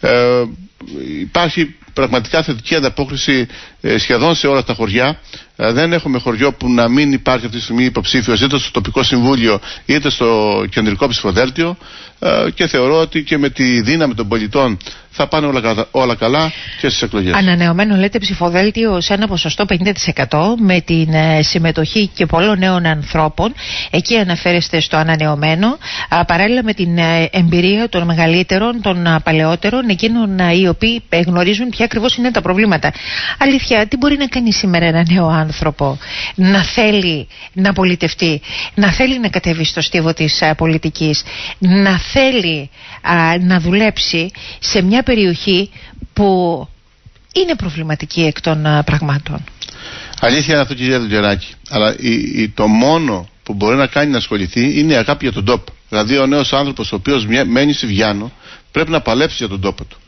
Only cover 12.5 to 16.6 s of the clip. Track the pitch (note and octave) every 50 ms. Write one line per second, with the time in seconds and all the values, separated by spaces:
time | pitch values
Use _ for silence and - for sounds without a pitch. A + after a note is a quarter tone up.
12.5 | - - F3 D#3+ - C#3 B2 C3 D3+ D#3+ D#3+ D3+ - D#3+ D3 - D#3+ D3 C#3+ C#3
13.5 | - - C3 B2+ B2 A#2+ A2 A2 D3+ E3 D#3+ C#3 A#2 A2 A2+ G#2 A2+ A2+ G#2+ G#2
14.5 | G#2 D3 C#3 B2 G#2 F2+ - - - - - _ - - D3+ - - D#3 D3+ C#3+
15.5 | C3+ C3 A2 A2+ A2 G#2 A2+ - _ C3+ C3 B2 A#2 G#2 A#2 A2+ B2+ D3+ D#3+ D#3+
16.5 | D#3+ -